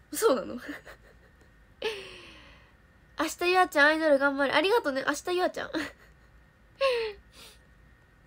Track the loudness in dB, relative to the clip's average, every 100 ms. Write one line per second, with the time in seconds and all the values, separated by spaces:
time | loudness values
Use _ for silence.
0 | _ -2 2 2 -2 -12 -14 -16 -18 -20
1 | -20 -20 -20 _ -20 _ _ -10 -10 -8
2 | -14 -20 -20 -20 -20 -20 -20 _ _ _
3 | _ -6 -6 -2 2 4 4 4 4 4
4 | 4 4 4 0 0 2 2 2 0 -2
5 | -4 -4 -4 -2 -2 -4 -8 -8 -8 -12
6 | -20 _ _ -20 _ _ _ -4 -2 -2
7 | -4 -10 -20 -20 -20 -20 _ -20 -20 _
8 | _ _